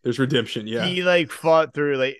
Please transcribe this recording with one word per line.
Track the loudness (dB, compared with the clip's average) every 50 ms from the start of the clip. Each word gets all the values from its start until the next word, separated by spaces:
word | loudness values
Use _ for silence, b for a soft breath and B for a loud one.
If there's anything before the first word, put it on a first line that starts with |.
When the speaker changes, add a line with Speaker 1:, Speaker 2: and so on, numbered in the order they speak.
| -4
Speaker 1:
There's | -4 -2 0
redemption. | 0 0 0 -2 -2 -2 -6 -10 -8
Yeah. | -6 -6 -4 -4
Speaker 2:
He, | -2 -2 0 2
like, | 2 2 2 2 -2
fought | -6 -2 2 4 4 4 4 0 -2
through, | -2 -2 0 0
like, | 0 0 -2 -2 -8